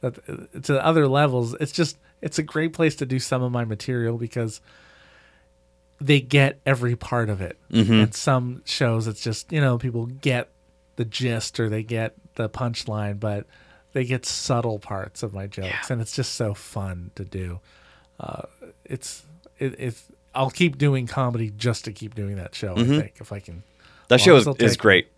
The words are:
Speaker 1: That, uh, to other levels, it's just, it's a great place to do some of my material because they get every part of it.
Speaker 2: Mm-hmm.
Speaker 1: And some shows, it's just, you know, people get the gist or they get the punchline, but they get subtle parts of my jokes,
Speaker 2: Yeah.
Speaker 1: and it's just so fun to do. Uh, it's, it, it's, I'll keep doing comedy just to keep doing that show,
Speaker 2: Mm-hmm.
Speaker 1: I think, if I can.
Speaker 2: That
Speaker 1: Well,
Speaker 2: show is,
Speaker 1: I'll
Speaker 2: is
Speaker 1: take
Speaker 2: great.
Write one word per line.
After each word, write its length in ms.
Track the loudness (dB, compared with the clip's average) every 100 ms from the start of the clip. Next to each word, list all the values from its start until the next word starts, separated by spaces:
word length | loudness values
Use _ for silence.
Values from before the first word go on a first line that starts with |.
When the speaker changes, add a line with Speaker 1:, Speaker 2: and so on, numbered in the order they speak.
Speaker 1:
That, 180 | -6 -8 -14
uh, 300 | -14 -14 -12
to 220 | -2 0 4
other 220 | 4 4
levels, 480 | 4 4 2 -2 -4
it's 120 | -6
just, 260 | -2 -2 -2 _ _
it's 160 | -6 -4
a 60 |
great 300 | -4 -2 -2
place 220 | 2 0 2
to 80 | -2
do 100 | -2
some 220 | 0 -2
of 100 | 0
my 140 | -2 -2
material 520 | -4 -4 -2 0 -2
because 420 | -4 -4 -4 -6 _ -20 -20 -20 -20 _ _ _ _ _ _ _ _ _
they 200 | 2 2
get 380 | 6 4 4 2 0
every 300 | 2 0 -2
part 340 | -2 0 0
of 120 | -2
it. 160 | -6 -10 _
Speaker 2:
Mm-hmm. 220 | 2 6
Speaker 1:
And 200 | 6 4 2
some 460 | 0 0 0 -8 -8
shows, 420 | 0 0 2 -2
it's 140 | -4
just, 300 | -6 -6 -4
you 80 | 0
know, 160 | 2 2
people 280 | -2 -4 -6
get 440 | -4 0 0 -4 _ _ _ _ -8
the 100 | -6
gist 540 | -2 -2 -2 -4 -2
or 100 | -2
they 140 | -2
get 300 | -4 -4 -4 _ -20 -6
the 140 | -6
punchline, 720 | -4 -6 -6 -6 -4 -4 -4
but 280 | -4 -4 -8 _ _ _ _
they 100 | -6
get 220 | -2 -4 -4
subtle 520 | -8 -2 -2 -2 -6
parts 460 | -8 -10 -10 -10
of 100 | -8
my 140 | -8 -10
jokes, 200 | -8 -6
Speaker 2:
Yeah. 120 | -6 -4
Speaker 1:
and 120 | -6
it's 140 | -4 -4
just 200 | -6 -4
so 180 | -4
fun 580 | -4 -8 -8 -8 -8 -12 -12
to 100 | -10
do. 340 | -8 -8 -10 _ _ _ _ _ _
Uh, 240 | -12 -12 -14 _ -20 -20 -12
it's, 400 | -12 -10 -16 -20 -20 _ _
it, 180 | -8 -6
it's, 240 | -8 -8 _ -20 _ -2
I'll 160 | -2
keep 260 | 2 0 4
doing 300 | 2 2 -2
comedy 440 | -2 -2 -2 -4 -2
just 300 | -2 -2 -6
to 60 |
keep 220 | -12 -12
doing 220 | -8 -6 -6
that 180 | -10
show, 220 | -8 -6 0
Speaker 2:
Mm-hmm. 180 | 2
Speaker 1:
I 60 | 2
think, 120 | 0 _
if 120 | -14
I 80 | -14
can. 240 | -14 -18 -20 _ -20 -20 _
Speaker 2:
That 100 | 6
Speaker 1:
Well, 60 | 10
Speaker 2:
show 100 | 10
is, 120 | 8
Speaker 1:
I'll 80 | 4
Speaker 2:
is 140 | 4
Speaker 1:
take 60 | 6
Speaker 2:
great. 280 | 8 6 4